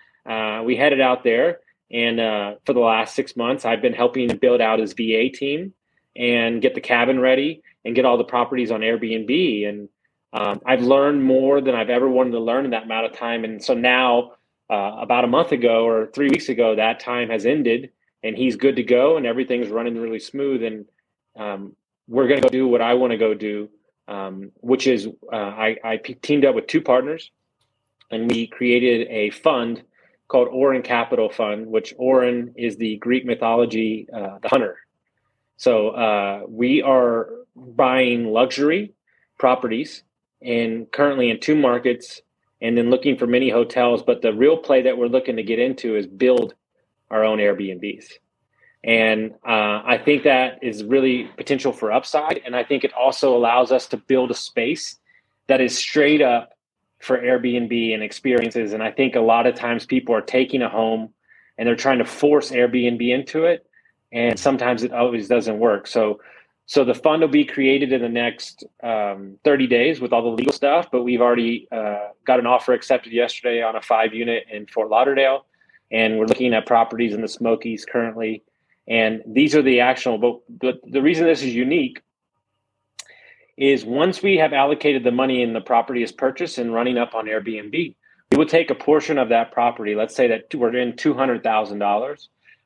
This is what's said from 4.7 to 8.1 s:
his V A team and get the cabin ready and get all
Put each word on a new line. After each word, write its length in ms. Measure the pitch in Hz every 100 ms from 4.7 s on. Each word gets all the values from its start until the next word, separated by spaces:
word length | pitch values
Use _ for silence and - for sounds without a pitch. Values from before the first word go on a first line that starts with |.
| 110
his 160 | 107
V 220 | 104 113 110
A 140 | 127
team 440 | 131 139 151 190 - _ _ _ -
and 460 | 120 120 117 117
get 140 | 127 -
the 60 |
cabin 380 | - 120 117 131
ready 440 | 131 131 147 156 _ _
and 120 | 113 117
get 100 |
all 100 | 127